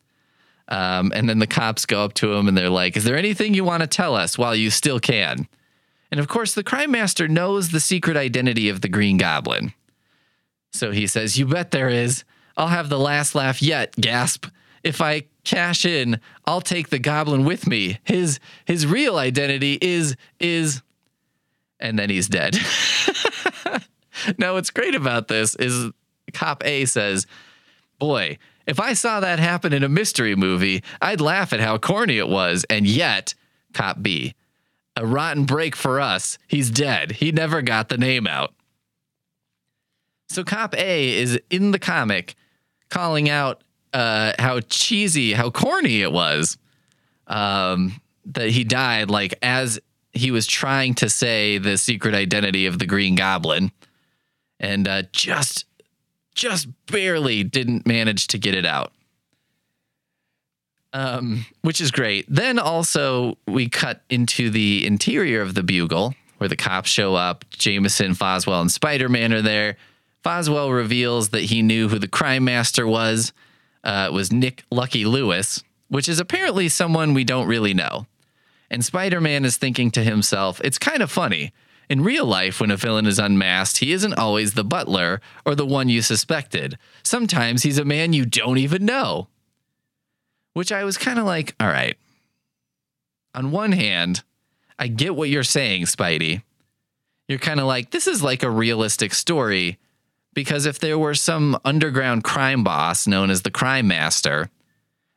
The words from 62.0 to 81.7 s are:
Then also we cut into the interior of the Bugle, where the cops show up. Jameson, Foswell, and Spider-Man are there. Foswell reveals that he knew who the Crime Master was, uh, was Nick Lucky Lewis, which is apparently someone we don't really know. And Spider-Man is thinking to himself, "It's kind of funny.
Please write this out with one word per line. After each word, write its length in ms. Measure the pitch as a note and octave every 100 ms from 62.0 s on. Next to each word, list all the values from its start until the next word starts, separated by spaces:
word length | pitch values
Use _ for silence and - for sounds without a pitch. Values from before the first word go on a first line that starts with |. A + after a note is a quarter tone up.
| A2+ G2+ -
Then 300 | C#3 B3 A#3+
also 800 | D#3 E3 E3 D#3+ C#3 B2 B2 - -
we 220 | A2+ A#2+
cut 340 | - C3+ - _
into 400 | B2 A#2+ - A#2+
the 340 | A2 G#2 G2+
interior 560 | G2+ G2+ - A3 F3 A2+
of 140 | G2
the 80 | F#2+
Bugle, 520 | F2+ F#2 E2+ D#2+ A#2 C#3 _ _
where 120 | G2+
the 80 | E2+
cops 340 | - F#2 -
show 240 | - G2
up. 320 | F#2 F2+ F2 -
Jameson, 640 | - A2 G2+ G2 - G2
Foswell, 460 | F2+ F#2+ F#2 F#2+ F2
and 100 | F2
Spider-Man 600 | - D3+ C#3+ B2+ B2 A2+
are 80 | A2+
there. 360 | G#2+ G#2+ G#2 G2+ - _ _ _
Foswell 540 | E3+ F3 D#3 D3 C#3 B2+
reveals 540 | A2 B2 A#2+ A#2+ G#2
that 140 | A2
he 180 | - A2+
knew 260 | A2 A2+ A2
who 100 | A2
the 80 | G2
Crime 380 | - D3+ C3
Master 420 | B2+ B2 A#2 - A2+
was, 460 | A2+ A2+ A2+ A2 - _ _ _ _
uh, 260 | - G2+ F#2+
was 200 | F#2 F#2
Nick 320 | A#2 B2+ - -
Lucky 340 | A#2+ B2+ A#2+
Lewis, 580 | G#2+ C3 A#2 F2 G2+ - - _ _
which 200 | C#3 C#3+
is 120 | E3
apparently 480 | F3+ F4+ F#4 F#3+ E3+
someone 460 | - E3+ D#3+ D#3
we 100 | C3+
don't 240 | C3 B2+ G2+
really 260 | A#2 G#2+
know. 320 | F#2+ D2+ - A2 _ _ _ _ _ _
And 140 | A#2
Spider-Man 600 | A#2+ F3+ F#3+ F3+ D#3 C#3+
is 120 | C3 -
thinking 340 | C3+ B2 A#2+
to 120 | A#2
himself, 560 | A2+ G#2+ G2+ G2 F#2+ F2+
"It's 160 | C3+ -
kind 240 | C#4 D#4
of 80 | F3
funny. 420 | - D3+ E2 C#2+ - _